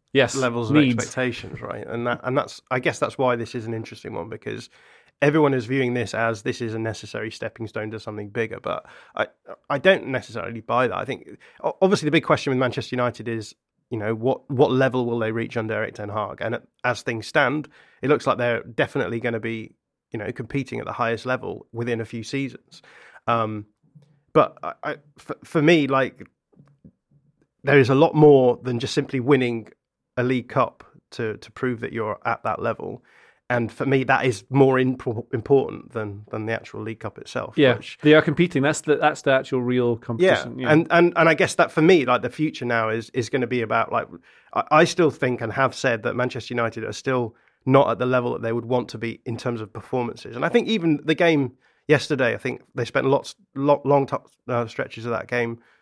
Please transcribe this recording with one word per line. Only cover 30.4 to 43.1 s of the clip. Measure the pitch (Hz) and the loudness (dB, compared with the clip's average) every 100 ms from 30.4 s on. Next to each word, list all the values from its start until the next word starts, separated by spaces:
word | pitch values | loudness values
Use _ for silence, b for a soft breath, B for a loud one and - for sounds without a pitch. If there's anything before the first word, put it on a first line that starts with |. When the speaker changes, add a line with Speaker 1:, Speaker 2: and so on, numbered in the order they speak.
| - | -2
Speaker 2:
Cup | 139 120 _ - _ _ | -2 -2 _ -20 _ _
to, | - 110 101 | -8 -8 -8
to | - | -14
prove | - 127 113 | -6 -4 -4
that | 120 | -8
you're | 113 107 - 113 | -6 -6 -6 -4
at | 117 | -4
that | 113 - | -4 -4
level. | 117 107 90 - b b b b - | -4 -6 -8 -12 b b b b -4
And | 123 110 | -2 -2
for | - 131 | -4 0
me, | 135 | 0
that | 127 131 131 | 2 0 0
is | 107 - | -4 -2
more | 135 135 131 | 4 6 4
impo-, | 127 127 131 110 - | 0 -2 -6 -8 -6
important | 120 107 139 - - - | -6 2 2 2 -10 -10
than, | 113 104 101 107 | -8 -8 -10 -10
than | 110 107 | -8 -6
the | |
actual | 113 - 110 | -6 -8 -12
League | 107 110 | -10 -10
Cup | 107 - | -12 -12
itself, | - 120 - - | -10 -8 -4 4
Speaker 1:
Yeah, | 135 120 | 4 4
Speaker 2:
which | - - | -4 2
Speaker 1:
they | 147 | 6
are | 151 | 8
competing. | 156 147 175 139 | 6 2 2 2
That's | 139 - | 0 0
the, | 151 143 | 0 2
that's | 151 147 | 2 0
the | 143 | 2
actual | 131 131 131 | 2 2 -2
real | 123 123 120 | 0 2 2
Speaker 2:
Yeah, | 117 - | -2 -4
Speaker 1:
competition. | 117 185 117 120 127 | 0 2 2 -2 -6
Yeah. | 131 | 2
Speaker 2:
and, | 156 165 | 2 4
and, | 170 175 170 | 4 4 4
and | 165 | 2
I | |
guess | 156 180 | 4 0
that | - - | 2 0
for | 165 | 4
me, | 160 180 | 6 6
like, | 123 120 | 4 0
the | 120 | -2
future | - 156 - | -4 -6 -4
now | 120 117 110 | -2 0 0
is, | 113 110 | -2 -4